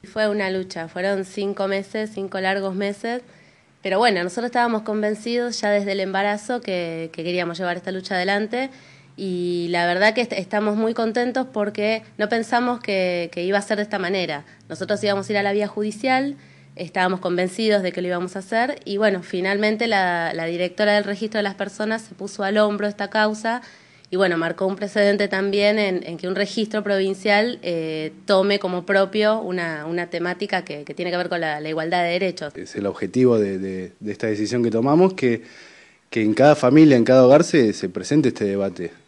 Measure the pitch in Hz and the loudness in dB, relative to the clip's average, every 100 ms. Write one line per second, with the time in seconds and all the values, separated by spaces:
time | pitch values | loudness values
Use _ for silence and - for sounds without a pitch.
0 | - 220 214 208 190 190 185 175 165 180 | -8 -2 0 0 -2 -4 -6 -10 -10 -4
1 | 190 196 190 208 196 196 196 196 196 220 | -2 -2 -4 -6 -6 -2 -2 -2 -4 -6
2 | 214 214 190 190 190 196 196 190 202 202 | -6 -6 -8 -4 -2 -2 -2 -4 -4 -4
3 | 233 247 240 - - _ _ _ 196 190 | -6 -6 -10 -20 -20 _ _ _ -2 2
4 | 240 185 180 180 240 240 240 220 220 214 | 4 2 -2 -4 -2 0 0 0 -2 -2
5 | 214 214 233 240 240 233 208 208 202 196 | -2 -2 -2 -2 -2 -2 0 0 0 -2
6 | 190 190 202 208 - 247 240 180 170 165 | -2 0 0 -2 -4 -6 -4 -4 -4 -6
7 | 165 165 165 180 170 165 180 175 185 190 | -8 -8 -4 -2 -4 -4 -4 -4 -6 -8
8 | 190 185 185 202 214 240 269 - - - | -4 -2 0 0 -2 -4 -6 -10 -20 -20
9 | - - 196 180 175 175 170 175 175 180 | -20 -10 -6 -4 -2 -4 -2 0 2 4
10 | 208 220 233 196 185 208 208 208 226 226 | 4 2 -2 -4 -2 0 0 0 0 0
11 | 226 226 240 247 262 220 208 208 208 220 | -2 0 -2 -2 -4 -4 -4 -2 -2 -2
12 | 220 - 208 233 220 240 247 240 - 196 | -6 -6 -2 -2 0 0 0 -2 -2 0
13 | 185 175 170 - 180 202 202 208 214 196 | 0 -2 -4 -4 0 0 0 -4 -2 -4
14 | 180 196 170 147 - - - 160 185 208 | -2 -2 -2 -6 -10 -20 -16 -10 -4 -2
15 | 208 196 190 202 202 208 208 208 214 214 | 0 0 -2 -2 0 0 -2 -4 -6 -4
16 | 262 262 277 277 - - - - 180 190 | 0 0 0 -8 -18 -20 -20 -14 -6 0
17 | 185 185 185 175 185 185 220 208 185 175 | 0 0 -2 -2 -2 0 2 2 0 -4
18 | 180 175 180 196 190 226 254 285 - 202 | -4 -4 -6 -10 -4 -2 -2 -4 -6 0
19 | 214 185 175 185 185 202 214 214 233 202 | 2 0 -4 -4 -2 0 0 0 0 2
20 | 185 175 165 165 165 170 180 180 208 208 | 2 0 -2 -4 -4 -2 -4 0 2 2
21 | 196 202 220 220 202 190 196 - 214 220 | 0 -6 -4 -2 -4 -4 -10 -6 -4 -4
22 | 220 - 196 - 196 214 214 202 208 208 | -8 -14 -12 -4 0 2 2 2 -4 -4
23 | 202 220 214 214 226 240 - - - - | -4 0 0 0 -4 -4 -8 -20 -20 -20
24 | _ 180 190 170 165 160 190 190 202 214 | _ 0 2 2 -2 -2 -4 -2 -4 2
25 | 202 202 202 190 196 202 208 214 202 180 | 4 4 0 0 0 2 2 2 0 -2
26 | - 170 180 190 196 - 214 214 208 196 | -6 -8 -6 -4 -2 -2 -2 -2 0 0
27 | 190 190 208 202 233 - 175 165 160 156 | 0 -2 2 2 2 -4 -4 -4 -4 -6
28 | 156 - - 196 196 202 185 180 175 196 | -8 -10 2 4 4 2 0 -4 0 2
29 | 190 214 214 220 180 180 170 156 151 175 | 2 2 2 2 -2 -4 -4 -6 -4 -4
30 | 170 175 175 180 202 190 180 147 143 - | -4 -4 -4 -4 -4 -4 -4 -12 -10 -8
31 | 175 175 175 175 160 151 151 160 160 180 | -4 -4 -2 -2 -2 -4 -4 -4 -2 0
32 | 175 180 185 175 151 82 90 107 98 - | 0 0 -2 -4 -10 -10 -10 -6 -4 -4
33 | 95 120 127 113 101 95 95 95 92 _ | -2 4 6 6 2 -2 -6 -8 -10 _
34 | 104 101 113 104 107 123 117 113 131 156 | -10 -4 -4 -2 -2 0 0 2 2 4
35 | 185 185 127 113 - - - - - _ | 4 4 0 0 -6 -20 -20 -20 -20 _
36 | _ 117 107 107 143 147 127 147 156 127 | _ 0 0 6 6 6 6 8 10 8
37 | 117 131 127 147 170 160 113 101 98 90 | 8 8 10 8 6 4 4 2 -6 -6
38 | 90 147 131 - 104 98 98 90 85 - | 0 2 2 0 -2 0 -2 -4 -10 -12